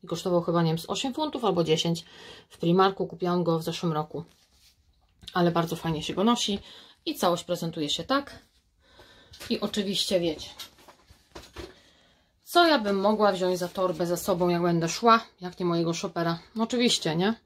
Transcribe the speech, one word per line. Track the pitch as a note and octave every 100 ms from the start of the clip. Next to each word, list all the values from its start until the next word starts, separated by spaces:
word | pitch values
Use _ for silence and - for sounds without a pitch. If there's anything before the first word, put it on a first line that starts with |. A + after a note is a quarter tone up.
I | F3
kosztował | E3+ - F3
chyba, | E3+ E3+
nie | E3
wiem, | D#3+
z | -
osiem | G3+ C4+
funtów | B3+ D4+ C#4+
albo | A3+ F3
dziesięć. | D#3+ D#3+ E3+ E3+ - - - - _
W | -
Primarku | E3+ F3+ F#3+ F#3+ F3
kupiłam | E3+ F3+ F3
go | E3+ E3
w |
zeszłym | E3 E3 F3
roku. | D3+ D#3 C#3+ E3 _ _ _ _ _ _ _ _ _ -
Ale | F#3 F3
bardzo | E3+ E3 E3
fajnie | E3 D#3
się | D#3+
go | D#3+
nosi | G#3+ A#3+ - G3 - - - _ -
i |
całość | D4+ F#3+ E3+
prezentuje | - F3 E3+ D#3+ D3
się | -
tak. | E3 C4+ C#4+ - _ _ _ _ _ _ - - _ - -
I | A#3
oczywiście | G#3 - G3 F#3+ - F#3+
wiecie, | E3+ D#3 - - - _ - - _ - _ - - - - - _ _ _ _ _ _
co | - F4 E4+
ja | C#4+
bym | G#3 G3+
mogła | G3 G#3+ G#3
wziąć | F#3+ F#3 F3+
za | F3
torbę | F#3 F#3 D#3+ F3
ze | F3
sobą, | - F3+ F3
jak | F3
będę | F3 E3+ E3
szła, | - A#3 A3+ - _
jak | F3+ F3
nie | F3
mojego | E3+ E3
shopera? | E3+ G3 F3 E3 E3 -
No | A3
oczywiście, | A3+ B3 A#3+ - E3 D#3+
nie? | F#3+ A3+